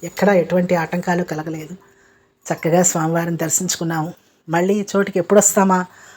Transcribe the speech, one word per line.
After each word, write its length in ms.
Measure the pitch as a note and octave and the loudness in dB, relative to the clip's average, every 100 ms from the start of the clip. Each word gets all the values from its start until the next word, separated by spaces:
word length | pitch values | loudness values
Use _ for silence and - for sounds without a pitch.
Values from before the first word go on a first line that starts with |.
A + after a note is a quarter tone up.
ఎక్కడ 260 | E3+ - F#3+ | -14 0 4
ఎటువంటి 460 | F#3+ E3 F3+ F3+ F3 | 4 2 0 2 0
ఆటంకాలు 480 | D#3+ F3+ F#3 F3 | -2 -4 -2 -2
కలగలేదు. 500 | F3 D#3 D#3+ D#3+ D#3 F#3 _ _ _ _ _ _ - | -2 -6 -8 -10 -12 -18 _ _ _ _ _ _ -8
చక్కగా 300 | E3 E3 E3+ | -4 0 2
స్వామివారిని 540 | F3 F3 D#3+ E3 E3+ E3 | 2 0 -2 -2 -2 -4
దర్శించుకున్నాము. 760 | - - F3+ - E3 D#3+ D#3+ - _ _ - | -4 -4 -4 -4 -4 -4 -6 -10 _ _ -4
మళ్ళీ 240 | E3+ F#3 | 0 0
ఈ 120 | G#3 G3+ G3 | 0 -2 -2
చోటుకి 240 | G3 G3 | 0 -2
ఎప్పుడొస్తామా, 680 | E3+ G3+ - G#3 F#3+ F#3 F3+ - - | 4 4 4 4 4 2 -2 -10 -20